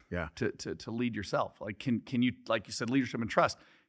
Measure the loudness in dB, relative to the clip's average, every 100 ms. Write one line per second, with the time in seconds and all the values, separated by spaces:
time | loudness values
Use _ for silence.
0 | -6 -4 -4 -2 -2 -2 -6 -6 -6 -2
1 | 0 -2 -2 0 -2 -4 -10 -6 0 -2
2 | 0 2 2 0 -2 -2 0 -4 2 2
3 | 2 -2 2 4 4 2 -16 _